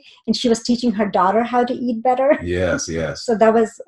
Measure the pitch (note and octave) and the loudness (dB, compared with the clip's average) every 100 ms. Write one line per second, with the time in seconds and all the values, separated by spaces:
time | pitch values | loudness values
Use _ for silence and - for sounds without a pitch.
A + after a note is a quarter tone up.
0 | - _ - A3 B3 A3+ - A#3 A#3+ G3+ | -10 _ -4 -2 0 0 0 0 0 -2
1 | G3+ F#3+ F3+ G#3+ A#3+ B3 B3 B3+ A#3+ A3+ | 0 2 2 2 0 0 0 -2 -4 -2
2 | B3+ B3+ C4+ D4+ F2 F2 F2+ - - E2 | 0 2 2 2 0 0 0 -2 -4 -4
3 | D#2 C#2+ - A3+ A3+ A3+ A3 - | -4 -4 -4 2 4 2 0 -6